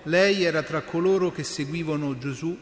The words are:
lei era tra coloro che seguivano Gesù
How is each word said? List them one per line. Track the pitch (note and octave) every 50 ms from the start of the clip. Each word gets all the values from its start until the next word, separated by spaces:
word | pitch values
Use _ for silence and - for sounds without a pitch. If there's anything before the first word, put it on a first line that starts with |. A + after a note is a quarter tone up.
| -
lei | D3+ D#3+ F3 F#3+ G3+ G3 G3 F3+
era | E3+ D#3 D#3+
tra | D3+ - D3+ D#3
coloro | - - - E3 E3+ F#3 F#3+ F#3+ F3+ F3+
che | - - D3
seguivano | - - - D3 C#3 D3+ E3+ E3+ D#3 D#3 D3 D3 C#3+ C3+ B2+
Gesù | A#2+ C#3+ C3+ B2 D#3+ E3 F3 -